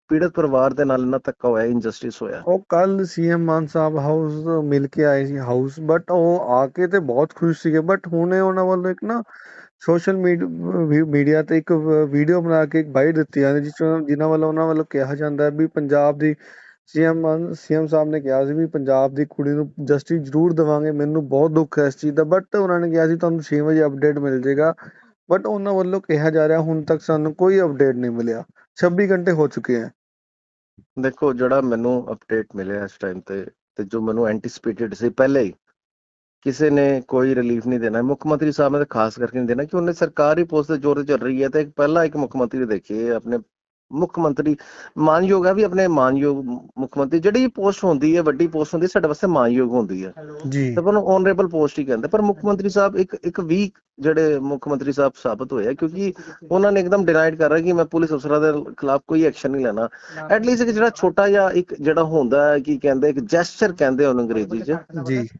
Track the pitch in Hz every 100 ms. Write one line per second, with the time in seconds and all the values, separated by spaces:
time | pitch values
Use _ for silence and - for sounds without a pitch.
0 | - 156 175 170 151 131 131 131 139 127
1 | 127 113 135 - 123 113 113 120 113 -
2 | 123 - 110 - - 190 - 170 190 196
3 | 185 - 165 170 165 160 151 165 156 156
4 | 143 156 156 151 160 160 151 143 139 156
5 | 147 139 139 139 123 123 135 147 156 170
6 | 170 180 170 175 117 123 135 - 180 196
7 | 143 123 156 - 170 156 165 156 165 190
8 | 175 165 175 185 190 185 185 185 185 185
9 | 208 240 220 - - - - _ - 170
10 | 185 190 180 170 180 165 170 185 160 147
11 | 160 143 143 156 151 160 156 165 156 156
12 | 151 143 151 175 165 160 151 160 151 135
13 | 151 160 147 143 139 143 147 - 160 160
14 | 147 147 156 160 156 156 160 160 156 139
15 | 135 143 151 143 147 147 160 160 143 143
16 | 147 143 151 147 - - - _ _ 156
17 | 160 165 160 160 170 165 - 160 156 156
18 | 151 156 139 131 139 151 160 156 135 131
19 | 135 135 147 - 143 147 143 - 139 143
20 | - 165 135 151 175 160 151 147 151 147
21 | 147 156 139 135 156 156 156 - 143 139
22 | 151 147 156 185 - 208 190 175 170 165
23 | 160 165 170 165 147 147 151 160 151 139
24 | 147 143 143 131 131 139 156 165 - -
25 | _ _ - 190 214 208 196 190 180 190
26 | - 151 156 156 156 160 160 160 147 160
27 | - 156 151 151 185 196 175 135 139 123
28 | 123 117 117 110 - _ _ - 180 175
29 | 202 190 180 160 147 - - 120 113 -
30 | _ _ _ _ _ _ _ _ _ -
31 | 131 123 147 123 127 135 131 113 120 123
32 | 120 110 - 110 107 101 95 101 98 -
33 | 98 92 - 98 92 - _ - 98 113
34 | 110 113 113 107 117 - 120 110 113 101
35 | 117 - 131 139 101 - _ _ _ _
36 | _ _ _ _ 139 127 151 143 139 135
37 | 127 131 131 127 120 120 117 123 113 113
38 | 127 139 156 151 151 143 143 143 143 113
39 | 110 123 117 123 120 120 151 180 170 170
40 | 165 - 147 160 165 151 143 151 143 143
41 | 143 135 123 131 135 156 147 147 147 165
42 | 165 147 131 135 120 131 120 101 - 107
43 | 117 113 113 120 104 _ _ _ _ 135
44 | 175 170 156 139 151 147 - - - -
45 | 156 160 190 196 180 196 208 185 185 151
46 | 127 135 147 139 127 123 - - 131 143
47 | 135 165 180 233 262 - 196 196 190 143
48 | 156 170 156 135 170 160 151 165 185 202
49 | 156 147 196 156 120 123 123 123 101 92
50 | 95 90 151 151 147 139 131 120 175 208
51 | 196 190 190 185 190 165 147 - 131 113
52 | 139 214 208 196 208 202 196 196 196 196
53 | 185 202 175 185 165 180 202 - _ -
54 | 143 156 156 143 139 139 147 139 135 139
55 | 139 - 127 107 131 131 104 143 160 175
56 | 196 180 - - 160 180 202 196 180 202
57 | 170 160 160 160 151 160 170 170 156 165
58 | 165 147 143 151 156 147 143 - 139 139
59 | - 160 160 - 135 135 123 104 113 -
60 | - 156 156 214 233 240 240 214 226 220
61 | 180 185 202 202 190 175 180 - 147 156
62 | 160 160 123 139 147 147 135 139 143 135
63 | 147 139 113 170 170 - 214 175 139 131
64 | 143 123 117 110 101 113 131 165 - 160
65 | 127 131 113 -